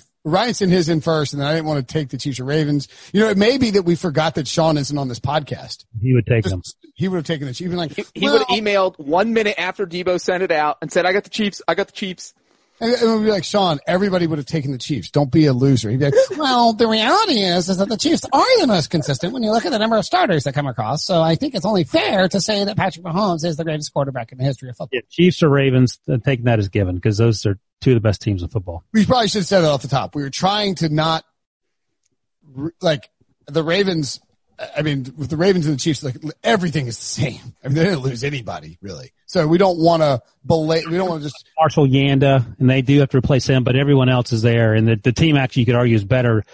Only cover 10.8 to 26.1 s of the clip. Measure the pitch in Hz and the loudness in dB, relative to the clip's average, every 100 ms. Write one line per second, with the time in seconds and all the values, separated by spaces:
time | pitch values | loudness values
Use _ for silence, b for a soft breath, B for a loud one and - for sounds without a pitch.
10.8 | 160 180 175 190 - - 208 - - 170 | -4 0 2 0 -4 -4 -4 -4 -4 -2
11.8 | 196 - 196 175 - _ _ _ _ _ | -4 -6 -10 -10 -16 _ _ _ _ _
12.8 | 233 233 233 220 214 202 - 208 185 143 | -2 0 2 2 2 0 0 0 2 0
13.8 | - 180 202 180 170 156 135 165 135 131 | -2 0 0 0 0 -2 -4 -4 -4 -6
14.8 | - 147 151 147 143 160 151 123 135 131 | -6 -6 -2 0 2 4 4 4 4 2
15.8 | 107 127 143 427 539 339 294 247 233 220 | 2 0 2 2 2 0 0 2 2 4
16.8 | 226 220 220 370 440 247 190 175 175 185 | 2 2 2 2 2 0 2 0 0 -2
17.8 | 196 220 311 302 - 269 427 508 294 190 | -2 -2 0 -2 0 0 4 4 4 2
18.8 | 143 170 139 135 175 262 220 226 349 226 | 0 -2 -2 -4 -4 -4 -2 0 0 -2
19.8 | 220 226 180 359 339 160 143 135 143 123 | 0 0 0 0 2 0 -2 -4 -4 -4
20.8 | 107 147 - 175 160 165 294 208 160 208 | -4 -4 -2 0 2 2 -2 -4 -2 -2
21.8 | 139 320 403 208 185 196 - 208 202 202 | 0 0 0 0 0 0 -2 -2 -2 -2
22.8 | 185 165 175 165 208 170 170 151 165 151 | -2 -4 -6 -2 0 0 -4 -4 -6 -6
23.8 | 151 - 139 131 113 127 135 131 127 120 | -6 -4 -4 -6 -10 -4 -4 -4 -10 -14
24.8 | 147 123 - - 180 - 160 139 135 127 | -8 -8 -8 2 2 4 2 4 4 4
25.8 | 123 - - | 2 0 -4